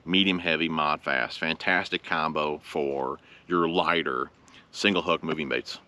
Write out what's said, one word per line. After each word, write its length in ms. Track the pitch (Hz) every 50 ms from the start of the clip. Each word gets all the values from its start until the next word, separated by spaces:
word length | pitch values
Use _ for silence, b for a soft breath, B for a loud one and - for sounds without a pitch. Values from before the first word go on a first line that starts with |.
| -
medium 320 | 82 92 95 98 95 92 90
heavy 320 | 85 87 80 78 85 82
mod 320 | 82 78 76 76 76 73 -
fast. 360 | 73 67 65 60 - - -
Fantastic 640 | 80 80 80 - - 101 90 90 95 - - 90 -
combo 600 | - 87 80 78 78 76 78 76 76 76 76 -
for 540 | - - 85 71 69 69 69 65 65 69 B B B B B B
your 220 | - 87 87 85 82
lighter 640 | 85 90 82 80 85 85 76 71 65 64 69 - - - B B B B B B -
single 300 | - - 104 98 90 82
hook 200 | 90 82 78 -
moving 280 | 80 78 78 78 67
baits. 300 | 64 64 - - - - -